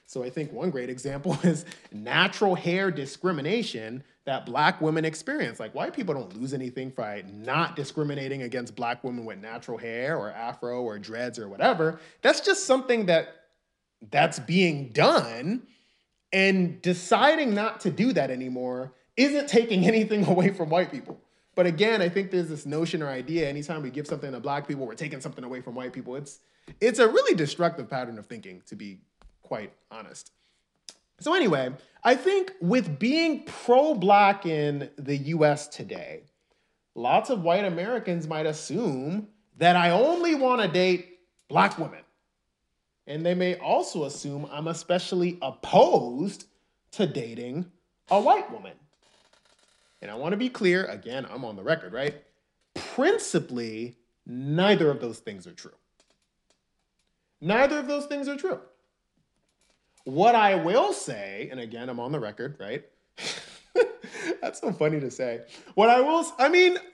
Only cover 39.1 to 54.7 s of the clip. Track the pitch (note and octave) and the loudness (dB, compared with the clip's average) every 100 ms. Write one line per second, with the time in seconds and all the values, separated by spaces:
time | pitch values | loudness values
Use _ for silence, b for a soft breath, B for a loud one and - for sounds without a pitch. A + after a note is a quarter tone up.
39.1 | G3+ G#3 _ _ - E3+ F3+ F3 F3+ C#4 | -6 -8 _ _ 0 4 6 4 4 4
40.1 | F4 E4+ D4 B3+ B3 G3 F3 F#3 F3+ - | 4 2 2 2 2 2 2 2 2 -2
41.1 | - _ _ - E3 G3 - D#3 D#2+ - | -20 _ _ -2 2 4 2 -8 -10 -20
42.1 | _ _ _ _ _ _ _ _ _ - | _ _ _ _ _ _ _ _ _ -12
43.1 | D3+ E3+ F3+ F3+ F3 C#3+ A#3 - F#3 C#3 | -4 -2 0 0 -2 0 0 0 -4 -6
44.1 | - C#3+ C#3+ D3 D3 D#3+ E3 - F3 - | -8 -10 -8 -10 -8 -6 -6 -2 -2 0
45.1 | F#3 F3 F3 - - - F#3+ D#4+ D4 B2 | -2 -2 -2 -8 -8 4 6 8 6 2
46.1 | B2 G3 - - _ _ _ _ - F3 | -4 -6 -8 -18 _ _ _ _ -4 -2
47.1 | C3+ A#2 A#2 A#2+ C#3+ F3+ _ _ _ - | -2 -8 -10 -8 -8 -10 _ _ _ 0
48.1 | G3 B3+ F#4+ - A3+ - - _ _ _ | 2 4 4 0 -12 -16 -20 _ _ _
49.1 | _ _ _ _ _ _ _ _ _ G2+ | _ _ _ _ _ _ _ _ _ -14
50.1 | A2 D#3 G3+ B3 - F#3+ F3+ F#3+ G#2+ F#3 | -8 -4 -2 -4 0 2 2 0 -8 -10
51.1 | C3 B2 B2 A#2+ G2 G2+ B2+ F2+ A2+ C#3+ | -10 -8 -10 -10 -6 -2 -2 -2 -6 -6
52.1 | - _ _ _ _ _ - - - D#4 | -6 _ _ _ _ _ -14 -8 0 2
53.1 | A4 - E3 C3+ A#2+ A2+ A2 B2 - _ | 2 0 -2 -2 -8 -8 -8 -10 -14 _
54.1 | _ - B2 C#3 D#3 G3 | _ -14 -10 -4 2 4